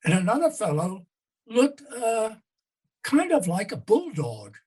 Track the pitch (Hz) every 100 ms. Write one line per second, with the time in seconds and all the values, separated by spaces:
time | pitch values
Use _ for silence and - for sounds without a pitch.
0 | 170 180 185 247 330 311 208 151 175 190
1 | - _ _ _ _ 226 277 285 - 240
2 | 226 226 220 220 _ _ _ _ _ _
3 | - 285 359 320 180 175 202 - - 226
4 | 349 226 123 113 101 104